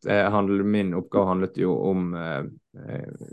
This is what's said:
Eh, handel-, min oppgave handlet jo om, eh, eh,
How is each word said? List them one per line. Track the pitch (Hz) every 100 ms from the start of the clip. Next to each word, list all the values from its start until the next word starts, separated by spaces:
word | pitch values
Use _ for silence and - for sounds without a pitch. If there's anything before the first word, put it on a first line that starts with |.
| -
Eh, | 101 101
handel-, | 104 98 98
min | 101 104 95
oppgave | 87 90 101 95
handlet | 92 92 -
jo | 92 65 92
om, | 95 87
eh, | 85 82 71 - - _ - -
eh, | - - - -